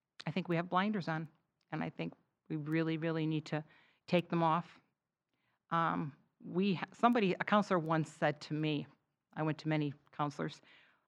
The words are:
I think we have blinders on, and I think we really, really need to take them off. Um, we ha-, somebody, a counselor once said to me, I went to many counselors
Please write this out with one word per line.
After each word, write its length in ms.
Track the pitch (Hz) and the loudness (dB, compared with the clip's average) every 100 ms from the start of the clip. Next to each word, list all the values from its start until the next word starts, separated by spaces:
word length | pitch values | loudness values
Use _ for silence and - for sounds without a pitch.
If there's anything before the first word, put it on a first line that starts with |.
| _ - - | _ -12 -8
I 60 | |
think 180 | 185 175 | -6 0
we 60 | 165 | -2
have 120 | 175 | 2
blinders 400 | 180 202 214 165 | 0 0 -2 -2
on, 200 | 160 165 _ _ _ - | -4 -6 _ _ _ -10
and 120 | 156 | -6
I 60 | 165 | -6
think 240 | - 165 - _ _ - | -6 -8 -10 _ _ -8
we 60 | 160 | -6
really, 420 | 147 160 160 160 | -2 0 0 0
really 280 | 165 160 156 | -2 0 0
need 180 | 156 151 | -2 -2
to 180 | 151 156 - _ _ - | -6 -6 -20 _ _ 0
take 220 | 180 175 | 2 2
them 120 | 170 | 2
off. 360 | 165 160 - - _ _ _ _ _ _ _ _ - | 2 2 -2 -16 _ _ _ _ _ _ _ _ -4
Um, 400 | 165 165 175 156 - _ _ | 0 2 0 -4 -8 _ _
we 300 | - 170 202 | -6 0 2
ha-, 120 | 165 - | 0 -4
somebody, 420 | - 233 240 190 175 | 2 4 4 2 2
a 40 | |
counselor 340 | - 208 196 185 | 2 2 4 0
once 300 | 160 160 156 | 2 0 0
said 300 | - 156 147 | 0 0 0
to 120 | - 151 | -4 -2
me, 320 | 156 147 151 _ _ _ _ - | 0 -2 -6 _ _ _ _ -4
I 80 | |
went 160 | 156 147 | -2 -2
to 80 | 156 | 0
many 240 | 156 147 139 _ - | 0 0 -6 _ -4
counselors 420 | 147 143 160 - - - - _ | -4 -4 -6 -8 -20 -20 -20 _